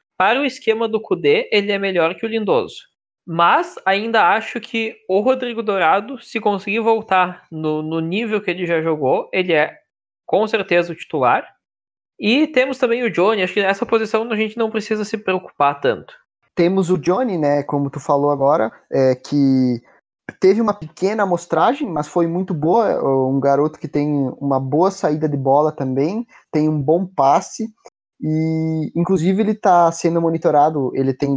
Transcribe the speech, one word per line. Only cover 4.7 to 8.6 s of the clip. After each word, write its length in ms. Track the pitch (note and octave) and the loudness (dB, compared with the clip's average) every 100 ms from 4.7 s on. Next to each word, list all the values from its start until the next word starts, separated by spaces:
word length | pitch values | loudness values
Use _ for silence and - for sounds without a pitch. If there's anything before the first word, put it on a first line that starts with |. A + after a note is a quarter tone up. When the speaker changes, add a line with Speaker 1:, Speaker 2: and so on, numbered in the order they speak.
| A3+ A3 - - | -6 -6 -8 -2
Speaker 1:
o 120 | F#3+ | 0
Rodrigo 420 | A3 C4 B3 A3+ | 2 0 -2 -4
Dourado, 580 | G#3+ G3 E3 G3 A3 C4 | -2 0 2 2 -2 -12
se 180 | - A3+ | -10 -4
conseguir 400 | G#3 G3 G3 A3 | -2 -2 -4 -2
voltar 640 | A3 A3+ A3 F#3 F3+ F3+ _ | 0 0 2 2 2 -4 _
no, 320 | D#3+ D#3 D#3 | -6 -4 -2
no 180 | D#3 E3 | -4 -4
nível 400 | E3 F#3+ A#3 G#3+ | -2 -4 -2 -4
que 100 | G3+ | -4
ele 160 | F3 | -4